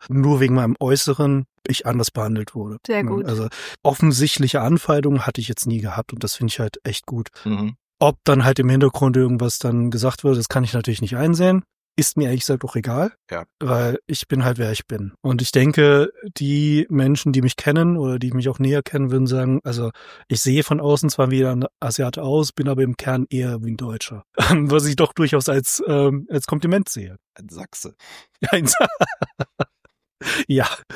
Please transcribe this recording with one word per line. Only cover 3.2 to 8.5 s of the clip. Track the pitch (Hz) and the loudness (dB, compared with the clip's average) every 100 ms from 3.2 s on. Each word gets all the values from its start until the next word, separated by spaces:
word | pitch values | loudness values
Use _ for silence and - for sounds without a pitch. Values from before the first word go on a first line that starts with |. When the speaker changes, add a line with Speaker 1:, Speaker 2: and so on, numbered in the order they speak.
| 190 | -2
Speaker 1:
also | 110 110 - - - | -4 -4 -8 -16 -4
offensichtliche | 147 135 160 127 147 - 135 147 | -2 4 4 4 2 2 0 0
Anfeindungen | 117 165 - 147 143 139 127 | 2 2 2 0 2 0 -2
hatte | - | -6
ich | 113 | -6
jetzt | 113 123 | -6 -4
nie | 117 | -4
gehabt | 104 104 - | -4 -6 -8
und | 110 | -8
das | 104 - | -8 -4
finde | 117 | -4
ich | - | -2
halt | 107 - | -6 -6
echt | - 107 - | -8 -8 -6
gut. | 117 110 - 107 | -8 -8 -8 -4
Speaker 3:
Mhm. | 104 104 - _ _ | -2 -4 -6 _ _
Speaker 1:
Ob | 147 - - | 2 2 2
dann | 135 | 4
halt | 127 | 4